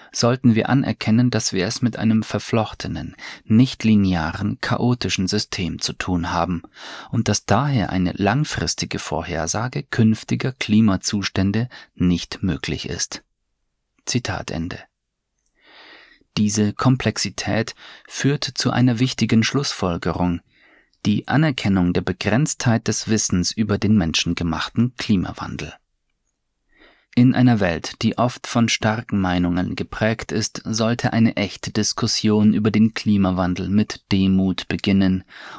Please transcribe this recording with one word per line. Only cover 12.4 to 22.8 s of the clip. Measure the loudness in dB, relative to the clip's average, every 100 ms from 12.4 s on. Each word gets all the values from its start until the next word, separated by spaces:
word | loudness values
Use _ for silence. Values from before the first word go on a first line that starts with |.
möglich | -4 -4 -6 -6 -6
ist.“ | -6 -6 -8 -18 _ _ _ _ _ _ _ -4
Zitat | -2 -2 -6 -6
Ende. | -6 -6 -10 -18 _ _ _ _ _ _ _ _ -20 -20 -20 -20 _ _ -2
Diese | 0 2 0
Komplexität | 2 2 2 0 -2 -4 -6 -4 -2 -4 -10 -20 -20 -14
führt | -4 -2 -2
zu | -4 -2 0
einer | 2 2 2
wichtigen | -2 0 2 2
Schlussfolgerung, | 2 0 -4 -2 -4 -2 -4 0 -2 -2 -8 _ _ _ _ _
die | -2 -2 0
Anerkennung | 2 2 0 0 2 2
der | 0
Begrenztheit | -2 -4 0 0 0 0 0 0